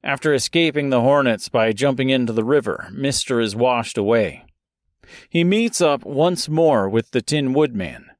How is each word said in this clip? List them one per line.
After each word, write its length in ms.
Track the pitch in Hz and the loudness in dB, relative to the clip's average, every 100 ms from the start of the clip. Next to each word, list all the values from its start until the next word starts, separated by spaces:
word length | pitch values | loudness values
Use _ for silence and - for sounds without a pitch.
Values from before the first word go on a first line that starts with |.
After 300 | - 139 156 | -4 -2 0
escaping 560 | 139 - 170 165 147 143 | 0 0 0 0 0 0
the 140 | 127 | 2
hornets 480 | 120 143 131 107 - | 4 2 2 -2 -2
by 220 | - 110 | 0 2
jumping 340 | 104 139 127 131 | 2 0 0 0
into 240 | 131 120 | 0 0
the 120 | 113 | -2
river, 440 | 110 143 113 - - | 2 0 0 -8 -8
Mister 480 | 95 139 135 - 123 | -6 -4 -4 -2 -2
is 160 | 113 | -2
washed 440 | 104 123 120 110 - | 0 0 0 -2 -4
away. 480 | 101 117 98 69 - _ _ _ _ _ _ - - | 0 2 0 -6 -20 _ _ _ _ _ _ -20 -4
He 160 | 165 | 0
meets 380 | 170 208 233 - | 2 2 0 0
up 240 | 165 139 - | 0 0 -4
once 420 | 139 165 170 - | 0 0 0 -4
more 400 | 156 160 123 98 | 2 4 4 2
with 220 | 110 113 | -2 -2
the 100 | 127 | -4
Tin 320 | - 151 135 | -2 -2 0
Woodman. 540 | 131 151 110 85 64 - _ | 0 0 -2 -8 -12 -20 _